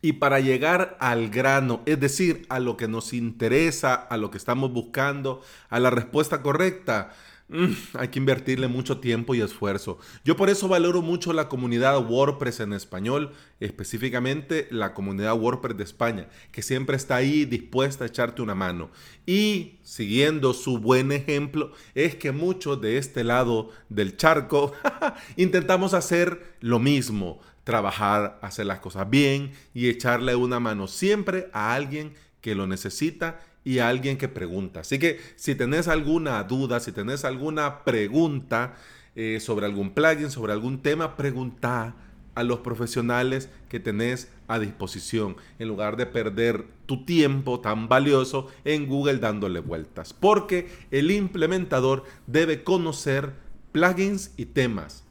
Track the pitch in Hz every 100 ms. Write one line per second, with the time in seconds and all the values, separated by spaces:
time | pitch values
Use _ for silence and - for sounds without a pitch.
0 | 160 143 143 135 131 127 147 180 185 -
1 | 131 120 113 107 135 139 131 117 - 151
2 | 139 139 180 160 - 127 127 107 113 113
3 | - 120 117 113 113 127 165 - 139 127
4 | - 117 107 101 - 123 135 120 113 -
5 | 139 143 135 127 - - - 117 127 123
6 | 117 143 156 151 139 143 185 185 - 110
7 | 87 - - - _ 156 180 - - 123
8 | 127 135 135 131 131 131 131 123 127 135
9 | 123 117 117 127 104 - 101 98 - 87
10 | - - - 160 196 196 190 185 175 180
11 | 165 170 175 160 147 135 123 117 131 139
12 | 117 120 139 139 131 117 110 101 - 92
13 | 104 139 147 - - _ 104 - 95 113
14 | 127 120 123 143 143 160 - 117 101 -
15 | 98 95 104 113 110 127 131 107 101 -
16 | 117 107 85 - - - - 131 135 135
17 | 135 127 135 151 143 117 - 127 139 135
18 | 120 - 120 120 113 95 92 87 78 -
19 | - - - 190 214 202 165 - - -
20 | 107 113 147 156 135 123 - 120 107 127
21 | 135 143 139 143 143 151 147 - - -
22 | 160 - 147 135 175 185 156 139 107 123
23 | 139 - 117 120 123 113 110 - - 104
24 | 98 - 160 156 135 143 143 - 277 -
25 | 302 - - - 180 185 175 185 190 180
26 | 165 170 175 170 - - 117 120 127 143
27 | 123 107 90 78 - _ - 113 98 95
28 | 107 104 101 - 101 - 101 95 - 98
29 | 98 131 143 135 139 139 - 123 123 117
30 | 131 120 127 123 123 123 120 107 95 -
31 | 185 208 196 185 180 107 104 123 143 147
32 | 151 147 _ _ - 101 95 95 104 -
33 | - 151 165 160 - _ - 127 120 127
34 | 135 135 139 - 87 90 95 - 80 135
35 | 165 143 - - - 135 123 151 175 156
36 | 147 165 156 117 98 127 135 120 117 95
37 | 104 139 139 127 147 156 147 139 - 117
38 | 101 131 165 139 - 117 123 - - -
39 | - - 110 110 - 107 104 101 101 95
40 | 156 156 147 131 110 104 117 131 143 151
41 | 160 - 139 123 127 120 123 123 113 117
42 | - - - - 120 120 123 113 117 -
43 | 117 120 127 131 131 - - 120 - 104
44 | 117 127 - - - 117 104 - 95 101
45 | - 113 104 92 - - 113 101 104 110
46 | 123 117 110 101 117 107 - - - 135
47 | 131 170 147 135 135 123 107 110 110 127
48 | 139 139 131 139 131 - - 151 143 139
49 | 139 135 110 104 98 87 80 82 76 -
50 | - - 190 208 - 180 175 - - 135
51 | 151 202 190 180 160 185 180 135 131 135
52 | - - - 131 165 156 - 185 165 143
53 | - 135 139 135 - - - 147 175 180
54 | 196 202 196 - 120 - 127 107 76 -
55 | -